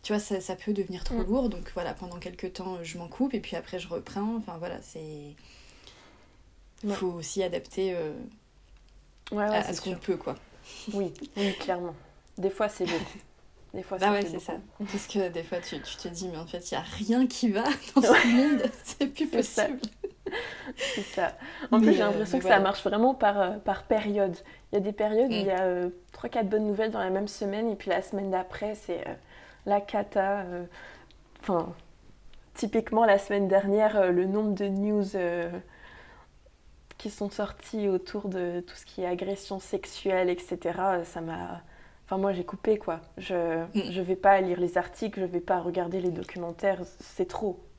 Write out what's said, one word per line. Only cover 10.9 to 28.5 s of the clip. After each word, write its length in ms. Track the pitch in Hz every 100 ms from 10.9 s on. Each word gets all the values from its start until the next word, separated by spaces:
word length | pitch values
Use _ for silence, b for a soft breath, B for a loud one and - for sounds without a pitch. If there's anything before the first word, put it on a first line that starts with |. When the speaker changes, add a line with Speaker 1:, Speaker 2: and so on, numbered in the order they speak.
Speaker 2:
Oui, 200 | 208 185 - - -
oui, 160 | 202 185
clairement. 360 | 190 180 175 156 - - - -
Des 120 | 190
fois, 200 | 190 214
c'est 160 | - 180
beaucoup. 340 | 165 - - - - - - -
Des 100 | 190
fois, 140 | 185 185
Speaker 1:
Bah 80 | 196
Speaker 2:
ça 40 |
Speaker 1:
ouais, 80 | 202
Speaker 2:
fait 40 | 185
Speaker 1:
c'est 60 |
Speaker 2:
beaucoup. 120 | 165 -
Speaker 1:
ça. 400 | 165 - - 208
Parce 160 | 202 -
que 220 | 202 180
des 140 | 170
fois, 160 | 165 175
tu, 200 | 170 151
tu 140 | - -
te 120 | 180
dis, 200 | 170 185
mais 100 | 160
en 80 | 165
fait, 240 | - -
il 20 |
y 40 | 147
a 40 |
rien 460 | 175 - 208 233 254
qui 220 | - 240
va 120 | 196
<laughs> 320 | 277 277 - -
dans 60 |
ce 80 | -
Speaker 2:
Ouais. 140 | - 247
Speaker 1:
monde, 300 | 240 285 269 - -
c'est 240 | - - 285
plus 220 | - 311
Speaker 2:
C'est 120 | 233
ça. 200 | 226 - -
Speaker 1:
possible. 160 | 262 220 - 392 - - 440 480 B B B
Speaker 2:
C'est 240 | 539 494
ça. 340 | 403 - 170 - B B 285
En 60 | 233
Speaker 1:
Mais, 80 | 220
Speaker 2:
plus, 80 | 196
j'ai 60 |
Speaker 1:
euh, 40 | 208
Speaker 2:
l'impression 300 | 208 208 262
Speaker 1:
mais 20 |
Speaker 2:
que 40 |
Speaker 1:
voilà. 140 | 185 196
Speaker 2:
ça 60 |
marche 200 | 196 202
vraiment 300 | 196 208 247
par, 260 | 262 214 202
euh, 180 | 180 208
par 260 | - 190
période. 520 | - 220 208 208 196 175 B B B
Il 40 | 208
y 20 |
a 40 |
des 100 | 196
périodes 360 | 208 214 214 262
où 40 | 220
Speaker 1:
Mm. 40 |
Speaker 2:
il 60 | 196
y 60 |
a, 120 | 185
euh, 260 | 185 180 180 175 -
trois, 180 | - 240
quatre 200 | 240 202
bonnes 160 | 214 214
nouvelles 240 | 208 220
dans 80 | 214
la 100 | 190
même 180 | 190 202
semaine, 420 | - 202 202 226
et 60 | 202
puis 140 | -
la 120 | 180
semaine 300 | 190 202 190
d'après, 440 | 185 185